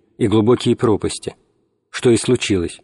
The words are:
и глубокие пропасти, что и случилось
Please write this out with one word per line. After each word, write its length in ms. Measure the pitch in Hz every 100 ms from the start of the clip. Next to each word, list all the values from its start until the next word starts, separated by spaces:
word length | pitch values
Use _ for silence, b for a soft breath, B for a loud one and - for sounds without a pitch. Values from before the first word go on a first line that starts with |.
| _ -
и 80 | 117
глубокие 500 | 110 107 120 120 117
пропасти, 600 | 117 95 101 - - - _ _ _ _ _
что 220 | - 127
и 80 | 113
случилось 640 | - 123 - 98 85 -